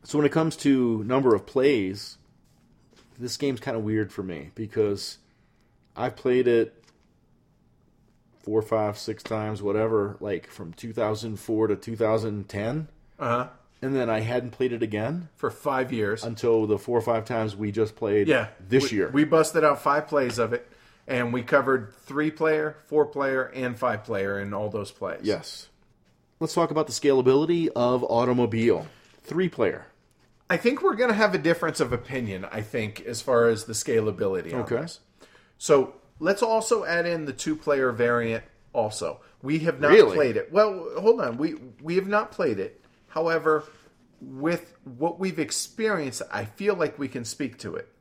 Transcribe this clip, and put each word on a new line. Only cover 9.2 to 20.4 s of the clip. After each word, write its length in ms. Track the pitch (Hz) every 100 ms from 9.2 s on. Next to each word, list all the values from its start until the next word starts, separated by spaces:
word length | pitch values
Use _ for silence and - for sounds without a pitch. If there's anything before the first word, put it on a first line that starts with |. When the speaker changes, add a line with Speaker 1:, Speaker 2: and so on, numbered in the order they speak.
Speaker 1:
times, 380 | - 110 107 104
whatever, 540 | 101 104 110 110 101 104
like, 260 | 104 90 -
from 260 | - 85
two 200 | 85 117
thousand 460 | 110 110 110 113 104
four 280 | - 110 110
to 100 | 98
two 200 | - 110
thousand 520 | 110 110 110 104 98
ten. 400 | 101 110 147 156 _ _ _
Speaker 2:
Uh-huh. 300 | 131 120 156 - _ _
Speaker 1:
And 140 | 131
then 160 | 135 117
I 100 | 110
hadn't 300 | 110 123 120
played 220 | - 131
it 100 | 117
again 460 | 113 104 113 170 170 _
Speaker 2:
For 140 | 127
five 400 | - 147 131 127
years. 320 | 120 104 110
Speaker 1:
until 420 | 117 110 120 113 107
the 120 | 101
four 200 | - 120
or 40 |
five 220 | 110 113
times 300 | 110 120 110
we 160 | 98 107
just 240 | 101 107
played 320 | - 117 208 196
Speaker 2:
Yeah. 220 | 135 107 -
Speaker 1:
this 320 | 95 127 135
Speaker 2:
We, 60 | 110
Speaker 1:
year. 120 | 90
Speaker 2:
we 120 | 131
busted 380 | 151 160 156 165
out 180 | 151 139
five 260 | 151 143 147
plays 280 | 147 127
of 140 | 113